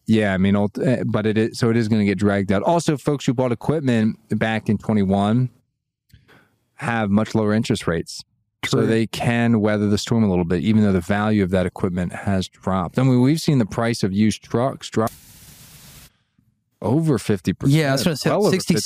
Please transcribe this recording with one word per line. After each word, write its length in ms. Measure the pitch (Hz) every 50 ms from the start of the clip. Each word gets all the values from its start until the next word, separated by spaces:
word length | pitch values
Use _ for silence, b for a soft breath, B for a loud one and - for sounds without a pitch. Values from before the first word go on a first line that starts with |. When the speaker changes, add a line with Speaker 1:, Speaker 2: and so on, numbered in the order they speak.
| -
Speaker 1:
yeah, 280 | - 113 107 107 101 95
I 40 | 92
mean, 180 | 95 98 101
ult-, 220 | 101 101 104 - -
eh, 240 | - - 123 107 95
but 200 | 120 113 113 104
it 120 | 107 104 110
is, 200 | 110 113 117 -
so 100 | 123 117
it 40 | 113
is 120 | 117 117 107
gonna 160 | 113 107 104
get 120 | 101 101 92
dragged 340 | 104 101 101 101 98 98
out. 120 | 98 - -
Also, 320 | - 170 170 - - 156
folks 300 | 127 - - 147 135 -
who 80 | - 127
bought 180 | 120 131 123
equipment 680 | 120 - - - 143 160 139 131 120 113 107 110 - - _ - - 107
back 320 | 117 110 113 110 - -
in 80 | 107 98
twenty-one 720 | - - 110 107 98 95 98 98 101 104 110 123 131 123 _ _ _ _ _ _ _ _ _ _ _ _ b b b b b b b b b b b _ _
have 340 | - - 120 117 113 110 101
much 240 | 101 104 107 - -
lower 180 | 113 107 104 107
interest 320 | 110 113 - 113 98 - -
rates. 360 | 85 82 - - - - - _ _ _ _ _ _ - -
So 140 | - - 135
Speaker 2:
True. 80 | 113 110
Speaker 1:
they 200 | 113 113 113 104
can 540 | - - - 123 117 117 117 117 117 107
weather 260 | 101 107 104 104 104 101
the 100 | 104 101
storm 260 | - - 123 117 110
a 60 | 101
little 140 | 92 90 90
bit, 160 | 82 92 87
even 220 | 71 107 107 110 107
though 80 | 101
the 80 | 95 92
value 420 | 85 - 101 101 104 110 107 104 98
of 80 | 87
that 140 | 95 92 90
equipment 460 | 92 - - - 98 87 90 90 87
has 360 | - - - - 101 95 90 -
dropped. 500 | _ - - 98 95 95 87 - - -
I 40 | 131
mean, 180 | 131 127 123
we've 180 | 123 135 156 165
seen 200 | - - 156 131
the 60 | 113
price 380 | 92 - - 117 117 117 - -
of 80 | 98 95
used 300 | 101 107 107 101 - -
trucks 460 | - - 113 123 135 110 - - -
drop 220 | - 110 113 - - - - - - - - - - - - - - - - - - - - - _ _ _ _ _ _ _ _ _ _ _ _ _ -
over 360 | - 95 120 160 165 160 139 104
fifty 360 | - - 104 95 - - 90
percent. 240 | - - 139 139 160
Speaker 2:
Yeah, 100 | 156 139
I 20 | 135
was 100 | 135 113
gonna 120 | 180 156 131
say 120 | - 160
Speaker 1:
Well 120 | 139 180
over 100 | 214 185
Speaker 2:
sixty, 220 | 185 190 - - 180
Speaker 1:
fifty 0 |
percent. 80 | 180 -